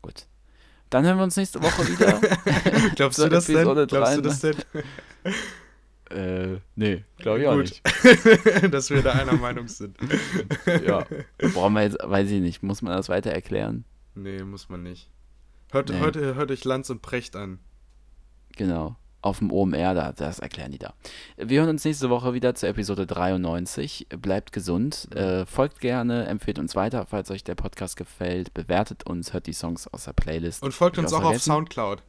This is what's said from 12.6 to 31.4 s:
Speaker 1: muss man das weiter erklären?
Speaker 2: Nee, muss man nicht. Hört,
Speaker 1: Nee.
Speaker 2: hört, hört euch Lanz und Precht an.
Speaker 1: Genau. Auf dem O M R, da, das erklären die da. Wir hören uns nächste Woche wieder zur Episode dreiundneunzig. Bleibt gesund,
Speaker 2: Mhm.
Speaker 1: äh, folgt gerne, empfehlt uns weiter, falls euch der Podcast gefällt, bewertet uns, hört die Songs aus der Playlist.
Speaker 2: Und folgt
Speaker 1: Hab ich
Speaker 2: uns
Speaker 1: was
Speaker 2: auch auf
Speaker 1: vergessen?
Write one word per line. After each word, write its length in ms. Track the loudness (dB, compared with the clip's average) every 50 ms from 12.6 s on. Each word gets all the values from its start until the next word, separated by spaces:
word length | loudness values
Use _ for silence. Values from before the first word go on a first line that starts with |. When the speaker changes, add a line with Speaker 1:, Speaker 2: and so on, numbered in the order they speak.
Speaker 1:
muss 180 | -6 -6 -6 -4
man 120 | -4 -4 -2
das 120 | -4 -2 -2
weiter 240 | -2 -2 -2 -2
erklären? 520 | -6 -6 -6 -4 -4 -4 -2 -4 -6 -8 -10 -14 -20 _ -20 _ _
Speaker 2:
Nee, 300 | -14 -12 -12 -10 -10 -10
muss 240 | -12 -14 -16 -16 -14
man 160 | -14 -12 -12
nicht. 260 | -14 -14 -16 -20 -20 -20 _ -20 -20 -20 _ -20 -20 _ -20 -20 -4
Hört, 160 | -4 -2 -2 -2
Speaker 1:
Nee. 80 | -2 0
Speaker 2:
hört, 160 | 0 0 0
hört 340 | -2 -4 -2 -2 -2 -4 -4
euch 120 | -4 -4 -2
Lanz 260 | -2 -2 -2 -4 -8
und 120 | -10 -10
Precht 320 | -8 -6 -6 -6 -6 -8 -12
an. 240 | -12 -12 -12 -12 -14 -18 -20 -20 -20 -20 _ _ -20 _ _ -20 -20 -20 _ _ -20 _ _ -8
Speaker 1:
Genau. 380 | -4 -2 -2 0 -2 -4 -6 -10 -14 -20 -20 _ _
Auf 200 | -4 -4 -2 0
dem 100 | -2 0
O 140 | 2 2 2
M 100 | 2 2
R, 200 | 0 0 0 0
da, 180 | 0 -2 -4
das 260 | -6 -8 -8 -8 -8 -10
erklären 320 | -12 -12 -12 -12 -12 -12
die 80 | -12 -14
da. 160 | -14 -16 -18 _ _ -20 -18 -18 -20 -20 -14
Wir 220 | -12 -4 2 2 4
hören 100 | 4 4
uns 140 | 0 0 0
nächste 240 | -2 -2 0 0 0
Woche 220 | 0 2 0 -2
wieder 220 | -2 2 0 0 0
zur 140 | 0 -2 -2
Episode 400 | -2 -2 -2 -4 -2 -4 -2 -4
dreiundneunzig. 1000 | -2 -2 0 0 0 0 0 -2 -2 -4 -6 -6 -6 -8 -8 -8 -10 -14 -14 _
Bleibt 420 | -16 -8 -4 -2 -2 -2 -4 -6
gesund, 560 | -10 -8 -4 -2 -2 0 0 -2 -4 -8 -12 -10
Speaker 2:
Mhm. 60 | -6
Speaker 1:
äh, 300 | -4 -2 0 0 -2 -2
folgt 340 | -4 -2 -2 -2 -2 -2 -6
gerne, 460 | -4 -2 -2 0 -2 -2 -2 -2 -4
empfehlt 340 | -4 -6 -6 -4 -6 -6 -4
uns 160 | -6 -4 -2
weiter, 280 | -2 -2 -2 -2 -4 -6
falls 260 | -4 -6 -6 -6 -6
euch 100 | -10 -10
der 140 | -8 -10 -8
Podcast 400 | -6 -8 -8 -8 -8 -10 -10 -8
gefällt, 580 | -12 -14 -16 -10 -8 -4 -4 -4 -4 -6 -6 -8
bewertet 500 | -10 -4 0 0 0 0 -2 -6 -14 -10
uns, 280 | -8 -8 -8 -8 -6
hört 160 | -8 -8 -8 -8
die 40 |
Songs 360 | -10 -8 -6 -8 -8 -8 -10 -14
aus 160 | -14 -14 -14
der 80 | -4
Playlist. 500 | -2 -2 -2 0 -2 -4 -4 -6 -8 -6
Speaker 2:
Und 100 | -8 -8
folgt 260 | -2 0 0 0 2 0
Speaker 1:
Hab 40 |
ich 40 | -2
Speaker 2:
uns 60 | 0
Speaker 1:
was 60 | 0 2
Speaker 2:
auch 60 | 2
auf 60 | 2
Speaker 1:
vergessen? 200 | 0 2